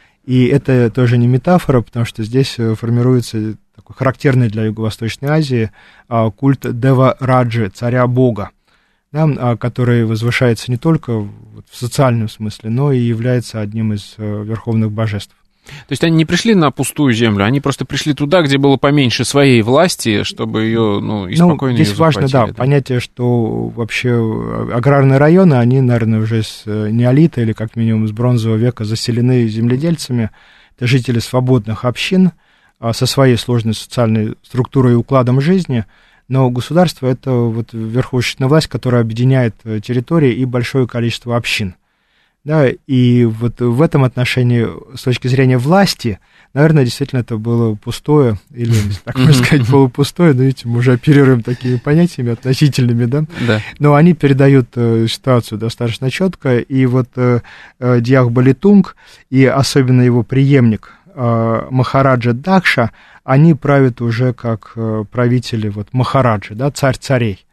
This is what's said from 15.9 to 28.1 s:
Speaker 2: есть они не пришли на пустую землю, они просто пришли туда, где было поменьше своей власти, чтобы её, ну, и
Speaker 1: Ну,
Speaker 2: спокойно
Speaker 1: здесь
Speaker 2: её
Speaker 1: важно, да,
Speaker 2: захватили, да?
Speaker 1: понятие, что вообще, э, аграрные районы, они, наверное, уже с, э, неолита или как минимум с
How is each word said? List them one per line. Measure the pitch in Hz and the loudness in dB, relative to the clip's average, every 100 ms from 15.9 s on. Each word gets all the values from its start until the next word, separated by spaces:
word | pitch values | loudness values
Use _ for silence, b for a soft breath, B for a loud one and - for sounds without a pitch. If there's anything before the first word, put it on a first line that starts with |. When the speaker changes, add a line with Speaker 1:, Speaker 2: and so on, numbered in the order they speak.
Speaker 2:
есть | 165 | -2
они | 170 160 | 0 2
не | |
пришли | 160 175 233 | 2 0 2
на | 208 147 | 2 2
пустую | 123 143 - 147 | 0 -6 -2 0
землю, | 110 117 101 | 2 2 2
они | 98 139 | 0 0
просто | 139 - | -2 -6
пришли | 131 139 - | -6 -6 -4
туда, | 139 143 180 | -4 0 0
где | 151 139 | 2 2
было | 139 135 | 2 2
поменьше | 143 147 131 - | 2 2 0 0
своей | 120 139 139 123 | -2 2 4 4
власти, | 107 135 180 - 120 104 | 4 2 2 0 -2 -2
чтобы | 101 - 113 110 | -4 -8 -6 -4
её, | 110 113 110 101 | -2 0 0 -2
ну, | 107 107 92 | -4 -6 -4
и | 156 | 2
Speaker 1:
Ну, | 175 | 2
Speaker 2:
спокойно | 143 135 120 | 2 -2 0
Speaker 1:
здесь | 156 | 0
Speaker 2:
её | 101 | 0
Speaker 1:
важно, | 160 123 | 0 0
да, | 139 | 0
Speaker 2:
захватили, | 135 107 | 0 -2
да? | 101 | -2
Speaker 1:
понятие, | 127 143 127 123 | 0 0 0 -4
что | - - 123 120 110 117 117 113 | -6 -4 -2 0 0 -4 -6 -6
вообще, | 113 - 123 | -8 -4 -2
э, | 120 113 110 113 113 113 | 0 -2 -4 -6 -6 -6
аграрные | 120 120 139 139 135 | -2 2 4 4 4
районы, | 147 180 190 | 4 6 6
они, | 131 120 131 | 4 2 2
наверное, | 127 117 110 110 | 2 0 0 0
уже | 110 113 | -2 -2
с, | 107 - - | -4 -10 -8
э, | 107 107 | -6 -2
неолита | 113 120 131 160 - | 0 2 4 2 2
или | 113 | -4
как | 110 110 - | -4 -6 -4
минимум | 113 110 | -2 0
с | 110 | -2